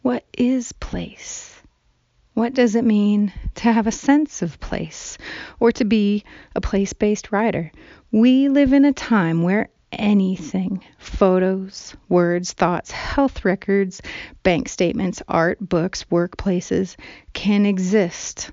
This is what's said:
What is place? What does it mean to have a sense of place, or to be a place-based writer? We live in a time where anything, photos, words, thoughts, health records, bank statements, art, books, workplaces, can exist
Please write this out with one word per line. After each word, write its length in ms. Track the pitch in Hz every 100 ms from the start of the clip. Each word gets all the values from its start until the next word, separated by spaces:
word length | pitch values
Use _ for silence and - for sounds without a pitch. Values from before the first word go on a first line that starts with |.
What 220 | 254 247 _ -
is 360 | 247 262 233
place? 800 | - - 180 170 - - - - - _ _ _ _ _ _ _
What 200 | - 233
does 200 | 254 240
it 100 | 220
mean 480 | 226 208 208 208 208 - - -
to 160 | 233
have 140 | 226 220
a 60 |
sense 500 | - - 285 302 -
of 160 | 170 -
place, 600 | - - 160 - - - - - - -
or 100 | 233
to 120 | 226
be 400 | 214 214 202 208 - - - -
a 40 |
place-based 720 | - 196 196 - 208 208 -
writer? 400 | 202 226 165 160 - - - _
We 380 | 220 240 262 277
live 240 | 277 277
in 120 | 277
a 80 | 285
time 500 | 277 - 220 165 165
where 260 | 175 202 - _ _
anything, 920 | - 214 208 190 190 160 190 185 190 - _
photos, 1000 | - - 196 185 185 190 190 - - - _
words, 440 | 175 175 175 180
thoughts, 380 | - 175 170 -
health 540 | - - - 277 -
records, 580 | 196 190 - 196 190 - - - - -
bank 260 | - 170 -
statements, 540 | - 175 - 190 - -
art, 300 | 165 165 -
books, 440 | 185 170 180 - -
workplaces, 840 | 175 175 - 202 180 - 190 190 - - - -
can 340 | - 202 202 202
exist 840 | 190 185 214 175 - - - -